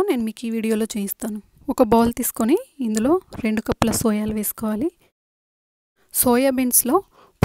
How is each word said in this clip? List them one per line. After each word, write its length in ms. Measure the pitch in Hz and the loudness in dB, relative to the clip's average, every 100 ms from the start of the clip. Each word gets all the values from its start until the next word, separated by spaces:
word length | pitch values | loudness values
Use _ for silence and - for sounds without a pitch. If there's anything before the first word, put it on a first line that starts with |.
| 403 | 0
నేను 140 | 277 220 | 0 -4
మీకు 140 | 208 233 | -6 -6
ఈ 20 | 226 | -4
వీడియోలో 300 | 220 214 220 | -2 -2 -2
చూపిస్తాను. 480 | 214 196 - 226 214 - _ - | -4 -6 -6 -10 -10 -14 _ -4
ఒక 100 | 262 233 | 2 4
బౌల్ 180 | 226 233 240 | 6 4 0
తీసుకొని 380 | 240 - 226 339 523 - 240 | -4 -2 2 2 0 -6 -4
ఇందులో 260 | 214 233 359 - - 226 | 0 2 2 0 -6 -2
రెండు 180 | 220 - | -2 -2
కప్పుల 220 | 233 - - | 0 0 2
సోయాలు 340 | 226 214 214 214 | 0 0 -2 -4
వేసుకోవాలి. 500 | 208 - 220 214 302 - _ _ _ _ _ _ _ _ _ _ _ - | -6 -6 -6 -4 -4 -6 _ _ _ _ _ _ _ _ _ _ _ -2
సోయాబీన్స్లో 720 | - 240 269 254 254 240 240 330 - _ _ _ | 2 2 2 2 0 0 2 0 -2 _ _ _